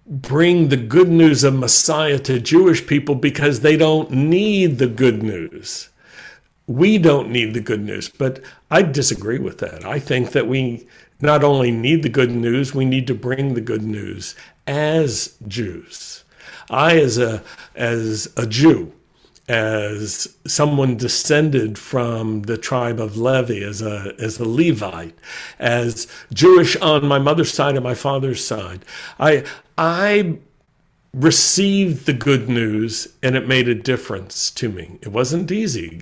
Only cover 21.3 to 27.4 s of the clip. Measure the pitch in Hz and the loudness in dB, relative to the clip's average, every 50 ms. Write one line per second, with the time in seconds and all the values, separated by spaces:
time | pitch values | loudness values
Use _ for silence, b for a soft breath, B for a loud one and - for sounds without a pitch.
21.3 | 151 151 156 151 139 123 110 110 104 - - - 139 127 120 120 117 110 113 110 | 2 2 2 2 2 0 0 -2 -6 -10 -10 -6 -4 -4 -2 -4 -4 -4 -4 -4
22.3 | 110 107 101 110 113 110 - - 139 123 120 120 113 113 110 107 101 113 113 131 | -6 -6 -4 -6 -6 -6 -4 -4 -4 -2 -2 -2 -4 -4 -6 -6 -4 -2 0 0
23.3 | 135 131 123 120 110 98 101 104 104 98 110 107 104 101 98 101 - - 113 110 | 2 0 0 -2 -4 -6 -6 -8 -8 -8 -8 -6 -8 -8 -10 -10 -10 -8 -8 -8
24.3 | 107 - 120 113 117 143 175 170 135 101 104 92 85 85 85 82 - _ B B | -6 -6 -4 -2 0 2 2 2 2 -2 -4 -8 -10 -12 -14 -14 -16 _ B B
25.3 | B B B B B B - 120 120 120 120 117 113 - - B B B B B | B B B B B B -2 -2 0 0 -2 -2 -4 -8 -12 B B B B B
26.3 | 110 - 151 185 185 175 165 165 - - 185 156 151 143 143 143 143 135 139 147 | 0 4 8 8 8 8 6 4 0 0 2 2 2 2 2 2 2 2 2 2
27.3 | 156 170 | 2 2